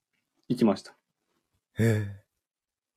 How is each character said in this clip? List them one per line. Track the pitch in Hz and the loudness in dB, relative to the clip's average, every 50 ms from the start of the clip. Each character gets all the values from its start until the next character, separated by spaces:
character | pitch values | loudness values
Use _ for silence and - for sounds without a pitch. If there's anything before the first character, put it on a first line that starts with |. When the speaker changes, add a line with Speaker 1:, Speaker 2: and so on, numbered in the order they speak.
| _ _ _ _ _ _ _ _ _ - | _ _ _ _ _ _ _ _ _ -6
Speaker 1:
行 | 120 - | -2 2
き | 117 | 2
ま | 107 98 | 2 2
し | - - | 0 -4
た。 | - - _ _ _ _ _ _ _ _ _ _ _ _ _ _ _ _ - | -16 -20 _ _ _ _ _ _ _ _ _ _ _ _ _ _ _ _ 0
Speaker 2:
へ | 113 113 107 107 104 101 98 98 - _ _ _ _ _ _ _ _ _ _ _ _ _ _ | 0 2 2 0 -2 -6 -10 -16 -20 _ _ _ _ _ _ _ _ _ _ _ _ _ _